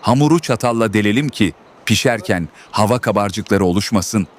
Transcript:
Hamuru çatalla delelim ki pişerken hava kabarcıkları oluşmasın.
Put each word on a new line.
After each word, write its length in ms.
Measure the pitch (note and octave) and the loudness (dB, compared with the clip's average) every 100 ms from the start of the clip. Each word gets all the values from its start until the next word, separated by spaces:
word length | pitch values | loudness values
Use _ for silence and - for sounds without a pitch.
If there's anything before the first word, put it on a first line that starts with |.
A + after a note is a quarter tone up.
Hamuru 380 | - B2+ D3 E3+ | 0 2 4 2
çatalla 540 | D#3+ A#2 B2 A#2 A2+ | 0 -2 0 0 0
delelim 360 | G#2 G#2 A2 D3+ | 2 2 0 -2
ki 240 | - G#2 - - - - | -2 -2 -2 -20 -14 -4
pişerken 640 | - C3+ A#2 - F#2 D#2+ - - | 0 0 -2 -2 -4 -4 -12 -8
hava 280 | - G#2 B2 | -2 0 0
kabarcıkları 640 | A#2 G#2 G2+ F#2+ G2+ G2 F#2+ | 0 -2 -2 -6 -2 0 2
oluşmasın. 640 | F2+ - G#2 E2+ A2 F2+ | 0 0 -2 -2 -4 -4